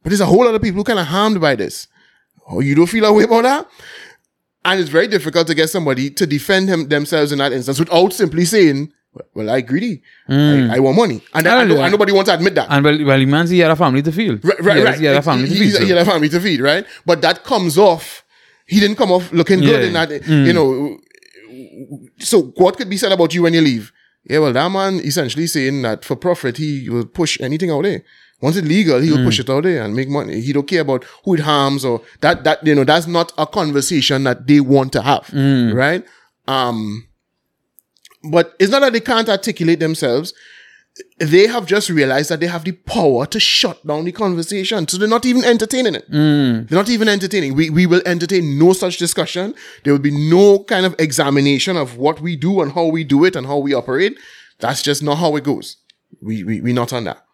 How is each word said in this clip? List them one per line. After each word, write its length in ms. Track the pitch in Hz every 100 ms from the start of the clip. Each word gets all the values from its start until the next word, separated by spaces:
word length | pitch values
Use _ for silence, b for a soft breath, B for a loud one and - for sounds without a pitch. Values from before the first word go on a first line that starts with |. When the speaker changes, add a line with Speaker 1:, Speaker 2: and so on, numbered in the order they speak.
Speaker 1:
but 80 | 156
there's 100 | 202
a 40 |
whole 180 | 170 190
lot 120 | 247
of 60 | 220
people 160 | 220 185
who 40 |
kinda 200 | 202 214
harmed 360 | 151 185 214 202
by 160 | 156
this. 320 | 120 87 - - _ _ _ _ _ -
Oh, 100 | 85
you 160 | 139
don't 120 | 143 170
feel 180 | 226
a 80 | 214
way 100 | 214
about 200 | 220 226
that? 240 | 247 285 - B B B B B _ _ _ _
And 140 | 180 190
it's 100 | 160
very 180 | 156 214
difficult 400 | 196 151 160 165
to 60 |
get 160 | 156 156
somebody 400 | 190 151 127 139
to 160 | - 165
defend 400 | 143 - 190 196
him, 200 | 175 139
themselves 420 | 147 147 160 147
in 60 | 143
that 160 | 139
instance 260 | 127 123 135
without 320 | 165 170 190
simply 300 | - 180 160
saying, 460 | 170 214 165 139 151 _ _ - -
"Well, 160 | - 107
I 120 | 131
greedy. 400 | 120 147 240 156 b b -
Speaker 2:
Mm. 400 | 135 147 143 123
Speaker 1:
I, 40 |
I 40 | 123
want 180 | 135 175
money." 240 | 220 113 _
And, 140 | 156 165
Speaker 2:
I 140 | 247
Speaker 1:
and, 80 | 226
Speaker 2:
do 60 |
Speaker 1:
and 80 | 151
Speaker 2:
that. 60 | 139
Speaker 1:
nobody 200 | 202 196
wants 180 | 196 190
to 60 |
admit 200 | 170 190
that. 120 | 160 113
Speaker 2:
And 140 | 143
well, 220 | 147 151
well, 140 | 143 135
the 60 |
man 220 | 135 147 170
said 60 |
he 60 | 180
had 120 | 160
a 40 |
family 260 | 156 165 131
to 100 | 151
feed. 320 | 160 214 104
Speaker 1:
Right, 180 | 170 -
right, 160 | 175 202
Speaker 2:
Yes, 80 |
Speaker 1:
right. 140 | 214 -
Speaker 2:
he 60 |
had 100 | 151
a 40 | 139
Speaker 1:
He, 40 |
Speaker 2:
family 240 | 147 127 135
to 60 |
Speaker 1:
he, 60 | -
Speaker 2:
feed, 60 |
Speaker 1:
he 60 | 208
Speaker 2:
so. 140 | 202
Speaker 1:
had 120 | 190 175
a 60 |
family 240 | 175 175 151
to 100 | 170
feed, 180 | 196 143
right? 240 | 135 165 190 B
But 160 | - 165
that 220 | 160 175
comes 320 | - 240 175 151
off, 460 | 208 165 - - _ b b b
he 140 | _ 196
didn't 180 | 202 214
come 140 | 214
off 200 | 180 175
looking 300 | 170 160 190
good 200 | 143 143
Speaker 2:
Yeah. 60 | 123
Speaker 1:
in 60 |
that, 160 | 165 165
Speaker 2:
Mm. 360 | 147 143 151 135
Speaker 1:
you 60 |
know, 440 | 175 135 131 143 98 _ _ 50 85 107 127 120 95 131 139 - _
so 240 | - 214 131 -
what 200 | 185 190
could 120 | 202
be 80 | 190
said 140 | -
about 220 | 180 165
you 100 | 175
when 100 | 170
you 80 | 165
leave? 300 | 156 117 107 _ _ _
Yeah, 160 | - 147
well, 140 | 151
that 160 | 120 170
man 240 | 190 190
essentially 520 | 190 - 156 131 135 165
saying 340 | 156 131 139
that 240 | 120 107
for 100 | -
profit, 420 | 131 180 170 131 117
he 320 | 151 139 113
will 160 | 117
push 340 | 113 - 160 -
anything 300 | 131 156 180
out 120 | 143
there. 200 | 196 175 b b b b
Once 160 | 135
it's 120 | 185 156
legal, 320 | 185 175 127
he 120 | 147
will 80 | 147
Speaker 2:
Mm. 60 |
Speaker 1:
push 140 | 123 110
it 100 | 123
out 140 | 135
there 200 | 180 156
and 120 | 107
make 140 | 113 131
money. 320 | 143 101 92
He 100 | 123
don't 140 | 143 139
care 140 | 180
about 240 | 143 127 B B
who 100 | 196
it 60 | 165
harms 440 | 147 147 139 139
or 160 | 131 117 B B
that, 220 | 151 175
that, 220 | 131 156
you 80 | 156
know, 80 | 143
that's 220 | 131 185 165
not 240 | 170 170 -
a 80 |
conversation 760 | 202 214 156 143 135 156 - 135
that 240 | 135 123 127
they 120 | 147
want 320 | 131 139 131
to 80 | 131
have, 260 | 120 135 -
Speaker 2:
Mm. 460 | 139 135 131 117
Speaker 1:
right? 280 | 113 139 175 - b b _ -
Um, 600 | 135 123 113 107 110 117 _ _ _ _ _ _ _ _ _ _ _
but 300 | 156 170 165 _
it's 120 | 190
not 100 | 277
that 120 | 277
they 60 | 226
can't 300 | 226 226 226
articulate 500 | 196 - 180 165 165
themselves. 540 | 160 160 135 120 175 b b b b b b - - _
They 280 | 156 175 214
have 180 | 240 170
just 220 | 202 -
realized 400 | 160 135 135 156
that 100 | 165
they 60 | 170
have 160 | 175
the 80 | 160
power 520 | 175 - 240 165 123 147
to 120 | 220
shut 460 | - - 202 - 156
down 160 | 151
the 60 | 170
conversation. 760 | 180 208 170 160 202 190 220 156
So 100 | 180
they're 100 | 214
not 180 | 226
even 180 | 247 247
entertaining 500 | 247 233 220 254 240
it. 160 | 143 -
Speaker 2:
Mm. 560 | 147 151 147 135 113 113
Speaker 1:
They're 100 | 165
not 100 | 208
even 180 | 233 220
entertaining. 480 | 202 185 196 143
We, 140 | 135 160
we 160 | 156
will 160 | 180 175
entertain 540 | 180 175 170 190 160 139
no 140 | 170
such 240 | 185 180 170
discussion. 560 | 170 - 156 - 202 - B B
There 100 | 143
will 80 | 143
be 100 | 143 147 151
no 300 | 175 202 196
kind 200 | 196 185
of 80 | 185 -
examination 800 | 160 135 139 143 139 139 190 175
of 180 | 131 120
what 220 | 143 160
we 140 | 165
do 260 | 160 165 196
and 100 | 143
how 140 | 170 165
we 160 | 160
do 200 | 147 139
it 120 | 180
and 120 | 175 131
how 120 | 143
we 140 | 139
operate. 440 | 131 117 131 202 277 B B B _
That's 220 | 113 135
just 200 | - 143
not 180 | 147 147
how 160 | 170 151
it 60 |
goes. 340 | 139 117 - - _ _ _ _
We, 220 | 104 110
we, 160 | 92 110
we 140 | 120
not 180 | 123 120
on 140 | 127
that. 180 | 98 - _